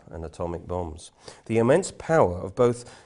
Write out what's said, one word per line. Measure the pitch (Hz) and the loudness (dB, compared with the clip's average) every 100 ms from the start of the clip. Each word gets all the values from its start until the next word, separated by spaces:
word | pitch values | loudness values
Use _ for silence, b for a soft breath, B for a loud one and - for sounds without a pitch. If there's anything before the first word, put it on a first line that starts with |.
| - | -14
and | 82 | -12
atomic | 82 - 87 85 85 | -12 -8 -6 -6 -6
bombs. | 90 85 78 - B B B - | -6 -6 -10 -16 B B B -2
The | 113 | 2
immense | 117 156 196 | 4 4 2
power | - - 160 101 90 | -8 0 4 4 2
of | 92 95 | -6 2
both | 123 120 B B | 2 2 B B